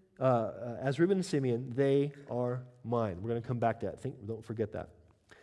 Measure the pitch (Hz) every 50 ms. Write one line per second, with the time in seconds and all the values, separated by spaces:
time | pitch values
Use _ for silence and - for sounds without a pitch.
0 | _ _ _ - 131 131 127 117 110 98 - - 113 123 117 - - 131 135 123
1 | 170 185 196 190 175 - - 147 135 127 120 117 127 123 117 127 139 139 139 143
2 | 139 143 147 - - - 123 120 123 123 123 127 127 - - - - 110 120 117
3 | 113 107 90 85 98 113 117 117 113 - 123 117 117 113 110 - - 95 78 -
4 | - 135 - - 101 101 113 110 113 - 113 113 110 101 - 92 85 82 - -
5 | - _ _ _ _ _ - -